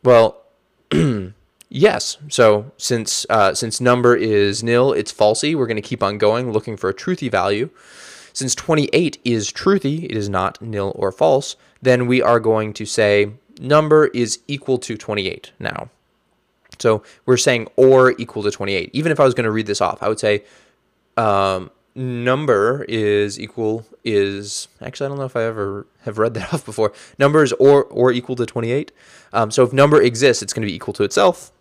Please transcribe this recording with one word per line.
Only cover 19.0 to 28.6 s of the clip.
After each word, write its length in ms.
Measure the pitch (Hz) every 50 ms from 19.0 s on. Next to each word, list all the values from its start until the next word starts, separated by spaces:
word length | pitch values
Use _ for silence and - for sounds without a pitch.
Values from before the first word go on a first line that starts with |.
| 156 165
if 80 | 151 156
I 40 | 143
was 100 | 131 120
gonna 180 | - 117 110
read 140 | 107 110 110
this 140 | 104 101 -
off, 220 | 98 92 - -
I 60 | - 104
would 100 | 110 -
say, 260 | - 107 104 104 - _ _ _ _ _ _ _ _ _ _ _ _ _ _
um, 540 | - 113 107 101 98 98 98 95 92 92 - _ _ _ _ _
number 920 | 131 127 127 123 120 120 123 131 143 156 139 113 98 101 113 131 139 - -
is 500 | 113 110 107 104 104 101 104 104 101 -
equal 480 | - 113 _ - 113 107 110 113 113 _ - _
is, 680 | _ 117 107 101 98 98 101 98 101 104 - - - _ _ _
actually, 260 | 117 - - - 143
I 20 | 139
don't 80 | 139 139
know 80 | 135
if 100 | 127 _
I 80 | 123 113
ever 420 | 113 113 110 101 98 98 101 - _ _ _ _
have 140 | - 104 110
read 160 | 110 117 107
that 180 | 110 92 -
<laughs> 0 | -
off 100 | 151 -
before. 280 | - 107 - 110 104 - - - - _ -
Number 240 | 139 143 147 156
is 100 | 175 190
or, 320 | - - 135 139 143 143 -
or 260 | - - - 123 127
equal 240 | 120 123 120 - 131
to 100 | 120 120
twenty-eight. 440 | - - 117